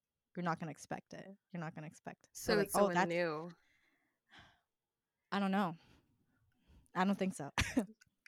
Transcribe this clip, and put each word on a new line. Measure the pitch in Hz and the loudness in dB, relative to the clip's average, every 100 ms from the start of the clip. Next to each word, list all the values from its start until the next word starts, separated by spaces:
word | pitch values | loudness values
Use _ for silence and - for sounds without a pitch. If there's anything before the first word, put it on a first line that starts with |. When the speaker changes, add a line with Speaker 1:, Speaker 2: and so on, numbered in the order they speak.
| _ _ _ - | _ _ _ -4
Speaker 1:
you're | |
not | 175 165 | -2 -2
gonna | 160 | -4
expect | - - - - | -10 -8 -10 -10
it. | - 190 196 _ | -16 -16 -20 _
You're | 175 | -8
not | 160 | -8
gonna | 165 156 | -8 -14
expect. | - - - | -14 -16 -16
Or | _ | _
Speaker 2:
So | - - | -8 0
Speaker 1:
like, | 214 196 | 2 4
Speaker 2:
it's | |
Speaker 1:
"Oh, | - | 4
Speaker 2:
someone | 202 | 4
Speaker 1:
that's," | 175 185 | 4 2
Speaker 2:
new. | 170 170 151 175 170 _ _ _ _ _ _ _ - - _ _ _ _ _ _ _ - | 2 0 -2 -8 -14 _ _ _ _ _ _ _ -20 -20 _ _ _ _ _ _ _ -4
Speaker 1:
I | 196 | 0
don't | 196 | 2
know. | 190 180 165 - - _ _ _ _ _ _ _ - _ | 4 2 -2 -12 -20 _ _ _ _ _ _ _ -20 _
I | - | 2
don't | 190 196 | 2 2
think | 190 | 0
so. | - 139 - - - | -2 -4 0 0 2
<laughs> | 202 - _ _ | -2 -4 _ _